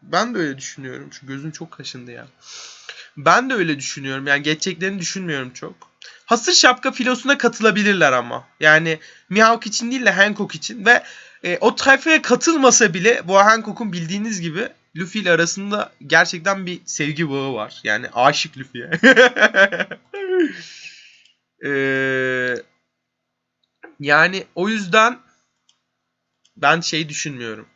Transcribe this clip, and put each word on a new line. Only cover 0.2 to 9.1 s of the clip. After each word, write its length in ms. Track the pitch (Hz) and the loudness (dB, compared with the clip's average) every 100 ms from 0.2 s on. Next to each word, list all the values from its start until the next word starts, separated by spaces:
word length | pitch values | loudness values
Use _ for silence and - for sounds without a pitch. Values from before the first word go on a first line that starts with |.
| 226 226 | -2 -4
de 40 | |
öyle 180 | 160 135 | -6 -6
düşünüyorum. 560 | 131 - 135 131 143 | -14 -16 -16 -16 -18
Şu 140 | - 131 | -20 -14
gözüm 240 | 135 151 | -12 -12
çok 200 | 151 165 | -14 -18
kaşındı 400 | - 147 131 123 | -16 -16 -16 -18
ya. 160 | 117 123 _ - - - - - - - - | -20 -20 _ -20 -20 -20 -20 -20 -20 -20 -4
Ben 320 | 143 185 262 | 2 2 2
de 40 | |
öyle 240 | 254 170 143 | -2 0 -2
düşünüyorum. 500 | 135 - 135 135 139 | -6 -10 -8 -6 -2
Yani 160 | 143 | -2
geçeceklerini 560 | 147 151 190 170 185 196 | 0 -4 -4 -6 -6 -6
düşünmüyorum 540 | 170 196 180 143 127 | -8 -8 -6 -6 -8
çok. 380 | 123 - - - _ - - _ | -12 -16 -16 -20 _ -20 -20 _
Hasır 280 | 233 233 | -2 2
şapka 380 | 349 285 247 262 | 4 4 4 -2
filosuna 460 | 254 247 247 262 277 | -4 -2 -2 -2 0
katılabilirler 720 | 240 226 220 202 208 196 151 | 0 2 0 2 0 2 2
ama. 360 | 127 117 120 - _ | 2 -2 -10 -12 _
Yani 400 | 156 156 165 156 - | 4 4 4 -6 -8